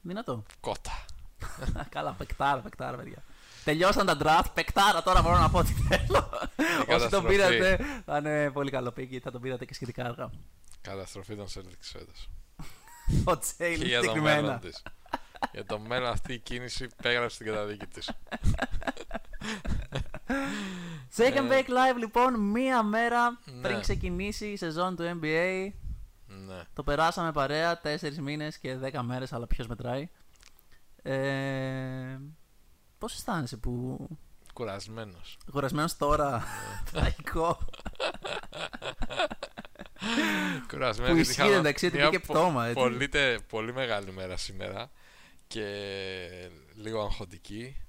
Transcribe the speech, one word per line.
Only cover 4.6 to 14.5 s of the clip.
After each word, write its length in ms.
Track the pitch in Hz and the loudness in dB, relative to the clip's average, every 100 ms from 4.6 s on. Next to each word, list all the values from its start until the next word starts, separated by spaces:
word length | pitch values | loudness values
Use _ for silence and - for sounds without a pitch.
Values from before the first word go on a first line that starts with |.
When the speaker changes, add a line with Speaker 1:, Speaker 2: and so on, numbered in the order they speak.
| 160 - 202 170 | 2 6 6 6
Speaker 1:
τώρα 180 | 185 180 | 4 4
μπορώ 180 | 165 175 | 6 6
να 100 | 156 | 6
πω 80 | 175 | 6
ό,τι 140 | 165 | 4
θέλω. 560 | - - 190 - 392 - - - - | 2 4 2 4 2 2 -6 -6 0
Speaker 2:
Η 40 | |
Speaker 1:
Όσοι 140 | 320 339 | 2 2
τον 80 | - | 4
Speaker 2:
καταστροφή. 420 | 240 120 202 180 | 4 4 2 4
Speaker 1:
πήρατε, 520 | 196 190 - 185 185 285 262 - | 6 6 6 4 4 0 -8 -4
θα 120 | 147 | -2
είναι 340 | 151 151 147 | 0 0 0
πολύ 200 | 135 139 | -2 -2
καλό 160 | 131 123 | -2 -4
pick, 60 | 123 127 | -8 -10
γιατί 120 | 131 | -8
θα 120 | 143 | -8
τον 100 | 123 | -8
πήρατε 240 | 131 123 127 | -6 -6 -8
και 80 | |
σχετικά 320 | 135 123 - 123 | -8 -8 -6 -8
αργά. 240 | 120 123 - - - - - | -6 -10 -10 -16 -20 -18 -14
Speaker 2:
Καταστροφή 540 | - 98 92 98 95 104 | -10 -10 -10 -12 -12 -10
των 100 | 95 | -8
Celtics 320 | - 95 - | -10 -12 -14
φέτος. 500 | - - 90 - - - - - - | -14 -14 -14 -12 -12 -12 -16 -12 -12
Speaker 1:
<laughs> 560 | - - - - 175 180 | -12 -18 -2 4 6 6
Ο 20 | |
Jaylen 440 | 165 - - 170 160 | 2 0 -2 -2 0
Speaker 2:
Και 80 | 123 | 2
για 120 | 120 | 4
το 60 | |
Speaker 1:
συγκεκριμένα. 380 | 113 156 151 151 | 4 4 6 4
Speaker 2:
μέλλον 180 | 147 | 4